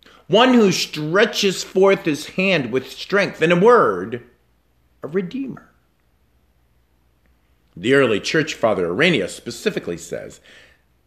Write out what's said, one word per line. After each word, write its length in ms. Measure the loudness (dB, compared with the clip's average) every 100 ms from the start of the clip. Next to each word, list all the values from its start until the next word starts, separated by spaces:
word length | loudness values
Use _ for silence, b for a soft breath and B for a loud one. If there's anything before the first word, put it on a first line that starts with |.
| b b 0
one 260 | 4 6
who 160 | 6 4
stretches 960 | 2 -4 -8 -2 0 0 0 -2 -2
forth 400 | -4 2 4 4
his 240 | 0 -4 -6
hand 420 | -4 0 0 -2
with 220 | -4 -6
strength, 500 | -12 -4 -2 -2 0
in 80 | 2
a 80 | 4
word, 640 | 6 6 4 0 -6 -10 -14 _ _ _ _ _ _ _
a 60 | -8
redeemer. 600 | -6 -6 -8 -10 -12 -18 _ _ _ _ _ _ _ _ _ _ _ _ _ _ _ _ _ _ _ _ -8
The 180 | 0
early 260 | 2 2 0
church 340 | -2 -2 -2
father 320 | -2 0 0 -2
Irenaeus 480 | 0 2 2 -2
specifically 600 | -8 -14 -8 -6 -6 -6 -10
says, 440 | -10 -12 -12 -20 b b b b b _